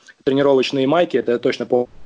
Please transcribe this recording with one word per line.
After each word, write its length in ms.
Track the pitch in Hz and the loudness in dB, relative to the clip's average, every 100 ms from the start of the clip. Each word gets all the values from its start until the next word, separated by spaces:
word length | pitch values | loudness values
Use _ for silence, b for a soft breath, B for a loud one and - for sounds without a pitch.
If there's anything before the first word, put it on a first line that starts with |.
| b - | b -8
тренировочные 640 | - 135 143 135 120 139 131 | -2 2 4 2 2 -2 0
майки, 280 | 165 170 123 | 0 0 -2
это 160 | 117 | -2
я 60 | 120 | -2
точно 280 | 135 - 113 | -2 -4 -2
помню, 200 | 123 123 - | -2 -2 -8